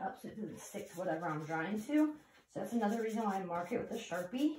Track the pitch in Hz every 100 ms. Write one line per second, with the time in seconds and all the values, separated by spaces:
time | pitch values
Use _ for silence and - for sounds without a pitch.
0 | 190 - - - 170 - - - - 180
1 | 175 160 170 156 151 160 170 214 247 294
2 | 302 - - - _ - 208 233 208 233
3 | 220 220 208 190 175 170 180 240 - 226
4 | - 175 180 254 302